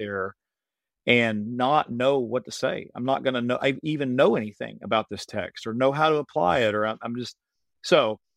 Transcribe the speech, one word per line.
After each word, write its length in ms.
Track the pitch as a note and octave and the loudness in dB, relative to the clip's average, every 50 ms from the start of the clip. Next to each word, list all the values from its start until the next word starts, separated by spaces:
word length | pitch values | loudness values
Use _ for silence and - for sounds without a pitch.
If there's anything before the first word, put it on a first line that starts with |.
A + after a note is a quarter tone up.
there 360 | G#2+ G2+ G2+ G2 F#2+ G2 - _ _ _ _ _ _ _ _ _ _ _ _ _ _ | -10 -6 -4 -4 -6 -6 -8 _ _ _ _ _ _ _ _ _ _ _ _ _ _
and 520 | - A#2+ A#2+ A#2 A2+ A2 G#2+ G#2 A2+ A#2+ A#2+ | 2 2 4 4 2 0 -2 -4 -6 -4 -2
not 340 | B2 C3 D3 D3+ - - | 0 2 2 2 0 0
know 280 | A#2+ A#2+ B2+ C3+ C#3+ C#3 | -2 0 2 2 2 2
what 260 | B2 A2 A2+ B2+ - | 0 -2 -4 -6 -6
to 60 | - | -6
say. 380 | - - - C3+ E3 - G2 - - | -8 -4 -4 -4 -4 -4 -8 -12 -10
I'm 100 | - B2 | -6 -2
not 180 | C3 C3+ - - | -2 -2 0 0
gonna 180 | C3+ B2+ B2 | -2 -2 -2
know, 160 | A#2+ A#2+ B2 - | -2 -2 -2 0
I 160 | - C#3 C3+ B2 - | 0 -2 -2 -2 -4
even 320 | D#3 D#3 D3 C#3+ C3 B2 | -4 -4 -2 -2 -2 2
know 200 | C3 D3 G3 A3+ | 4 4 4 4
anything 440 | D#3 G#2+ G#2+ G#2 - - A2+ A2 A2 - | 2 -2 -6 -8 -10 -10 -12 -10 -14 -4
about 240 | G2+ A2+ A2 G#2+ - | 0 0 0 0 -2
this 160 | G#2 F#2 - | -6 -10 -10
text 420 | - - G#2 F2+ - - - - A#2+ | -8 -8 -8 -8 -8 -10 -12 -10 -6
or 60 | A2 | -2
know 180 | A#2+ C3 C3+ | 2 2 2
how 180 | C#3 D3 D#3 D#3 | 4 4 2 4
to 80 | D#3 D3+ | 4 2
apply 420 | C#3+ - - D3+ E3+ F3 E3+ C#3+ | 0 -2 -2 0 2 2 2 4
it," 160 | A#2 G#2+ G#2 | 2 2 2
or 100 | G#2+ G#2+ | 0 -2
I'm, 120 | A2 A2+ - | -2 -4 -6
I'm 140 | - A#2 A#2 B2 | -8 -10 -8 -8
just, 180 | A#2+ - - _ _ _ _ _ _ _ _ _ - | -10 -10 -12 _ _ _ _ _ _ _ _ _ 0
so 360 | - F3+ D#3 B2+ A2 G#2+ - _ _ _ | 4 4 4 6 4 0 -4 _ _ _